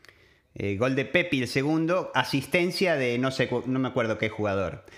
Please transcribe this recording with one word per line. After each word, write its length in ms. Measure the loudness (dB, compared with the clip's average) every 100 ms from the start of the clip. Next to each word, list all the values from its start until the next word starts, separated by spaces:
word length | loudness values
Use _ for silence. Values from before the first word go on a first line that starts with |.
| -20 -20 _ _ _
eh, 220 | -6 -4 -2
gol 180 | 0
de 120 | 0 2
Pepi, 340 | 0 2 0
el 80 | 0
segundo, 640 | 0 2 2 2 0 0
asistencia 840 | 0 2 0 0 0 0 0 2 2
de 200 | 2 0
no 140 | 0
sé 180 | 0 0
cu-, 160 | -2
no 140 | -2 -2
me 100 | -2
acuerdo 300 | 0 0 0
qué 100 | -2
jugador. 560 | -2 -2 0 -2 -6 -14